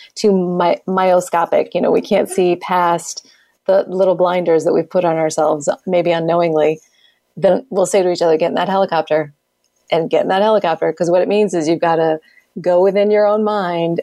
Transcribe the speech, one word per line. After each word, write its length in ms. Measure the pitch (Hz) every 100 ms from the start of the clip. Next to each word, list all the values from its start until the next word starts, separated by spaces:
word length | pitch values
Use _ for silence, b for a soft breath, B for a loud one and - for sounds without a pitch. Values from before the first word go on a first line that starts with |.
| B
too 180 | - 214
my-, 480 | 190 180 180 175 - -
myopic, 880 | 190 185 180 180 170 165 - -
you 60 | 175
know, 80 | 170
we 100 | 175
can't 300 | - 190 170
see 260 | - 180 175
past 680 | - 180 175 170 - - b b b b -
the 180 | 196 -
little 280 | 185 190
blinders 500 | 175 175 180 170 160
that 80 | 156
we've 160 | 165 165
put 160 | 185
on 120 | 175 160
ourselves, 520 | 156 160 151 156 147 - 190
maybe 240 | 180 175
unknowingly, 680 | 165 165 170 170 156 151 156 b b b b _ -
then 300 | 185 190 -
we'll 160 | 196 180
say 160 | 202
to 80 | 180
each 120 | 175
other, 160 | 170 160
"Get 100 | 170
in 60 |
that 140 | 170 175
helicopter 640 | 196 190 165 156 156 147 - _ _ _ _ -
and 180 | 165 165
get 140 | 156
in 60 | 160
that 120 | 190
helicopter." 500 | 214 214 175 160 165
'Cause 200 | 160 170
what 100 | 180
it 80 | 180
means 240 | 208 202
is 160 | 175 156
you've 120 | 165
gotta 380 | 170 165 160 156 b b b 190
go 200 | 170 175
within 300 | 196 196 208
your 160 | 208 208
own 160 | 214
mind 580 | 214 208 175 170 165 170